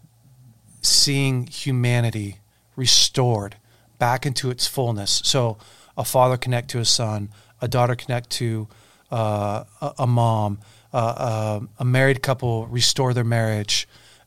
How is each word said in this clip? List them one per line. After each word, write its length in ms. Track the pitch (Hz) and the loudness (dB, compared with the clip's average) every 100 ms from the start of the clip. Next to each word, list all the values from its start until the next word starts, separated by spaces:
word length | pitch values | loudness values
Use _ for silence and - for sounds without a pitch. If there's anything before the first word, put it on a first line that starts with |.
| _ _ _ - - _ _ - | _ _ _ -20 -20 _ _ -4
seeing 680 | - - 147 139 135 127 123 | 2 4 4 4 2 0 -4
humanity 920 | - 139 127 123 120 117 110 101 95 _ _ _ - | -6 -2 0 2 2 0 -2 -6 -10 _ _ _ -2
restored 800 | 123 - - - 123 110 101 - _ _ _ - | 4 4 4 2 2 2 -2 -12 _ _ _ -2
back 280 | 120 127 143 | 0 0 -2
into 240 | 123 127 | -4 -4
its 180 | 127 - | -4 -4
fullness. 540 | - 120 107 101 - | -2 -2 -2 -2 0
So 340 | - 139 120 107 - - - - | 0 2 0 -4 -14 -20 -12 -8
a 60 | |
father 340 | 120 131 127 127 | 0 4 4 2
connect 320 | 127 120 120 | -2 -4 -4
to 80 | 123 | -2
a 60 | 113 | 0
son, 440 | - 110 107 101 - _ _ | 0 0 -4 -8 -12 _ _
a 60 | 123 | -2
daughter 280 | 127 123 120 | 2 2 0
connect 340 | - 120 123 | -4 -6 -6
to, 360 | - 120 110 107 _ _ _ _ | -4 -4 -4 -8 _ _ _ _
uh, 520 | 120 107 104 104 107 - - | -2 -2 0 -2 -4 -8 -10
a, 120 | 143 - | -8 -2
a 80 | 123 | 0
mom, 520 | 120 117 110 104 101 - - _ | 4 4 2 0 -4 -12 -20 _
uh, 40 | 131 | -2
uh, 640 | 117 120 127 110 107 104 - - | -2 -2 -4 -2 -4 -4 -8 -6
a 60 | 123 | 0
married 360 | 127 135 127 | 2 2 2
couple 460 | - 123 123 113 113 | -2 -2 -2 -4 -4
restore 460 | 120 110 - 131 | -2 0 0 0
their 100 | 123 | 0
marriage. 640 | 117 117 110 107 104 - - - - - | 0 0 0 -2 -2 -4 -4 -14 -20 -20